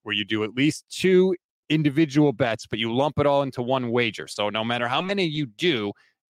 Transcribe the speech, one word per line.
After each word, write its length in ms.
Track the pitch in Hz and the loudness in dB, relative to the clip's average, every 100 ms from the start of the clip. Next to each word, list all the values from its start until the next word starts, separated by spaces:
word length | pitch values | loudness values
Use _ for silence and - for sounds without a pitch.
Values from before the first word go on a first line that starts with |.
where 100 | 107 | -6
you 100 | 104 | -6
do 200 | 101 107 | -2 -2
at 100 | 107 | -2
least 300 | 123 147 - - | 0 0 -2 -10
two 460 | - 185 185 190 - _ _ - | -2 4 4 4 0 _ _ -2
individual 640 | 156 147 135 156 143 147 | 0 2 2 2 4 2
bets, 320 | 104 120 110 | 2 -2 -2
but 140 | - 110 | -6 -4
you 160 | 113 | -2
lump 240 | 120 147 147 | 0 0 2
it 80 | 143 | 2
all 160 | 143 | 2
into 180 | 139 127 | 0 -4
one 300 | 123 131 120 | -2 -2 0
wager. 380 | 120 117 - 73 | 0 0 -4 -8
So 200 | - 104 | -4 -2
no 160 | 110 | -2
matter 220 | 113 120 120 | -2 -2 -2
how 160 | 139 | -2
many 220 | 185 202 | -2 -2
you 220 | 170 151 127 | -2 -2 -6
do, 460 | - 175 120 101 - _ _ | -2 0 0 -2 -6 _ _